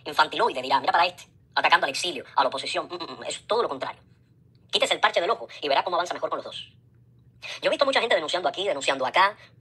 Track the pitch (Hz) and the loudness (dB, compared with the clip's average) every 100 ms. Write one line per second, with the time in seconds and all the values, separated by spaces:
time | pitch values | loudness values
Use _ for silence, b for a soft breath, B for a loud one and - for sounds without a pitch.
0 | 156 151 156 151 220 131 127 135 127 - | -4 0 2 2 0 0 0 0 2 2
1 | 180 - - _ _ - 156 170 156 - | 2 -2 -16 _ _ -2 2 4 2 -2
2 | 185 151 B - 131 131 - 175 131 170 | -4 -6 B 0 0 -2 -4 -4 -4 -8
3 | 160 127 - - - 220 202 135 127 - | -10 -10 -10 -10 -2 0 0 -4 -8 -10
4 | _ _ _ _ _ _ _ - - 175 | _ _ _ _ _ _ _ 0 2 2
5 | - 202 175 - 117 B 147 147 190 170 | 2 2 0 -2 -6 B 0 0 2 0
6 | 175 165 156 151 - - - _ _ _ | -2 -4 -4 -6 -8 -12 -14 _ _ _
7 | _ _ _ _ B B - 320 269 262 | _ _ _ _ B B -2 2 2 2
8 | 226 202 151 185 180 170 196 180 170 135 | 2 2 2 -2 -2 -2 -2 0 0 0
9 | 131 170 196 214 B _ | 2 4 4 2 B _